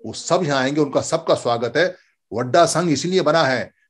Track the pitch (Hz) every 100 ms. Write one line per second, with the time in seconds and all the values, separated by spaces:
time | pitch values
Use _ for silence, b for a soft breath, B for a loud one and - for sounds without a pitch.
0 | 110 110 - 160 143 139 131 147 143 139
1 | 123 160 165 147 123 117 117 139 180 b
2 | b b _ 107 127 170 160 156 175 131
3 | 170 185 151 214 135 123 95 _